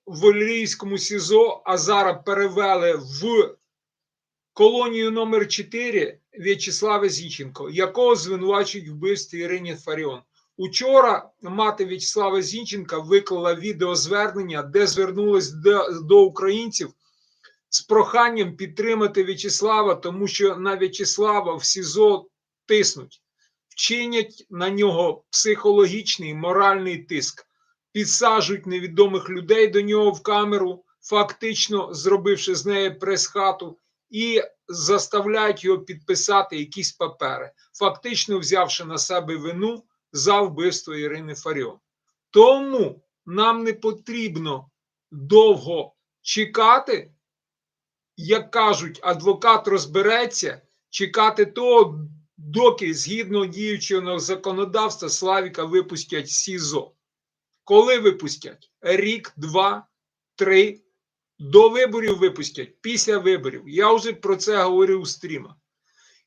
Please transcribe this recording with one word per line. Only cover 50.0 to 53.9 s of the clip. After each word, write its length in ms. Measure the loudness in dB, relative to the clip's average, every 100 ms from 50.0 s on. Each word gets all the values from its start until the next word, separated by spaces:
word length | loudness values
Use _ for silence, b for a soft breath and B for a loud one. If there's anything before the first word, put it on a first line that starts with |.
| 0 0 -2 -4 -8 -8 _ _ _
чекати 560 | -8 -4 2 2 2 0
того, 540 | 0 4 6 6 2 -14 -16 _ _
доки, 580 | -8 4 4 4 0
згідно 520 | -6 -6 -6 -4 -4 -4
діючого 720 | -4 -6 -6 -4